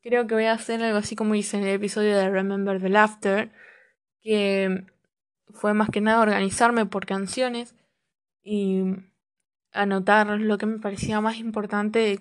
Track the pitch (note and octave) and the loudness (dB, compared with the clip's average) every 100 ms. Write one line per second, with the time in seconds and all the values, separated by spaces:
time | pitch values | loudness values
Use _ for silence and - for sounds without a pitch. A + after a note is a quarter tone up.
0 | A#3+ A#3+ A3+ A3 A3+ A3+ A3 A3+ A3+ G#3 | 0 0 2 2 2 0 -2 -2 0 0
1 | G#3+ A3 G#3+ G#3+ G3+ G3+ G3 G3 G3+ G#3+ | -2 -2 0 0 0 -2 0 0 -2 0
2 | G#3+ G3+ F#3+ F#3+ F#3+ G3 G3 F#3+ F#3 G3+ | 2 2 2 0 0 -2 -2 -2 2 4
3 | G#3+ G#3+ G3 G3 A3+ - - - _ _ | 4 2 -2 -2 -2 -12 -20 -20 _ _
4 | _ _ A3 G#3+ G3+ G3 F#3+ F#3 F#3+ _ | _ _ -2 0 2 0 0 -2 -8 _
5 | _ _ _ _ _ - G#3 G#3+ G#3+ G#3+ | _ _ _ _ _ -4 0 2 0 0
6 | G#3+ A3+ G#3+ G3 G3 - A#3+ A#3+ G3+ G3 | 2 4 4 2 0 2 2 2 -2 -4
7 | F#3+ G3 G3 B3+ B3+ A#3+ A#3+ _ _ _ | -6 -6 -4 -4 -4 -4 -12 _ _ _
8 | _ _ _ _ G3 G#3 G3 F#3+ F#3 F#3+ | _ _ _ _ -6 -2 0 0 0 -4
9 | - _ _ _ _ _ _ - G3+ G3 | -10 _ _ _ _ _ _ -4 -2 0
10 | F#3+ G#3 G#3 G#3 G#3+ G#3 G#3+ A3 G#3 G3+ | 4 4 4 0 0 0 -2 -4 -8 -6
11 | - G#3+ G#3+ A3+ A3+ G#3+ G#3 G#3 G#3 A3+ | -4 -2 -2 -4 -6 -6 -4 -2 0 0
12 | A3 G3+ | 0 -2